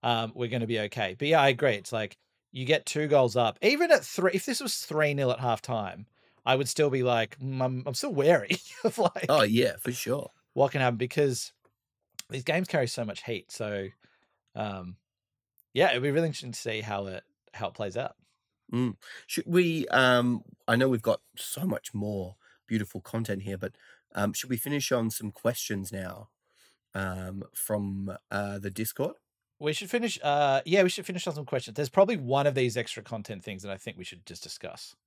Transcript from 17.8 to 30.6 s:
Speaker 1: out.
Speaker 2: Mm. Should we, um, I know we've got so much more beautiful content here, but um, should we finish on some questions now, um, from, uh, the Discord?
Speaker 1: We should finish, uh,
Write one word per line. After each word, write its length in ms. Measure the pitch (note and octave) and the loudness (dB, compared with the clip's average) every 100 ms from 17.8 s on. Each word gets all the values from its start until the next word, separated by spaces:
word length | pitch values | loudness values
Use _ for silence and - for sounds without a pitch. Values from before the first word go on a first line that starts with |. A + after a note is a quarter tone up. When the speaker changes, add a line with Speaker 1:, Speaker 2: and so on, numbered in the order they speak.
| G#2 F#2+ | -6 -4
Speaker 1:
out. 200 | C3+ - _ _ _ _ _ | -6 -10 _ _ _ _ _
Speaker 2:
Mm. 240 | A#2+ B2+ G2+ - - - | -2 -2 -4 -14 -20 -8
Should 180 | - - | -6 2
we, 400 | F3 F3 D#3+ - | 4 4 0 2
um, 540 | C3 C3 B2 B2 A#2+ - - - | 4 6 6 4 -2 -6 -12 0
I 100 | A#2 | 2
know 120 | C3+ | 4
we've 140 | B2 | 2
got 180 | A2+ - _ - | 2 0 _ -12
so 300 | - - F3+ | -10 -4 -2
much 260 | - - | -2 -6
more 440 | G#2 G#2 G2+ F2+ F#2+ _ _ _ | -6 -4 -4 -6 -12 _ _ _
beautiful 340 | A2 G#2+ - | -4 -2 -8
content 420 | - A2+ A2+ G2 | -8 -6 -4 -4
here, 160 | G2 F#2+ | -4 -6
but 180 | G2 - _ - _ | -8 -10 _ -20 _
um, 180 | - G#2 | -2 -2
should 180 | - C3 | -2 -4
we 60 | B2 | -4
finish 360 | C3+ C#3+ - | -2 -2 0
on 180 | B2+ A2+ | 0 0
some 200 | - G#2+ | -4 -8
questions 580 | - A#2+ A#2+ - G2+ F#2+ | -2 -2 -2 -4 -6 -6
now, 360 | G2 F#2 G2 G#2+ _ _ _ _ _ _ | -8 -8 -10 -16 _ _ _ _ _ _
um, 500 | F#2+ F#2+ F#2 F#2 G2 - | -6 -4 -4 -8 -10 -10
from, 640 | - - G#2 G2+ G2 G2 G2 _ | -8 -2 0 0 -4 -6 -8 _
uh, 280 | G2+ G2+ G2+ | -4 -4 -4
the 120 | G2+ | -8
Discord? 460 | G2 A2 - C#3+ - _ _ _ _ | -4 -6 -4 -6 -6 _ _ _ _
Speaker 1:
We 140 | D3 | -4
should 160 | D#3 G3 | -4 -2
finish, 280 | A#3 A3+ - | -2 -2 -2
uh, 380 | D3+ C#3+ C#3+ C3+ | 0 4 4 2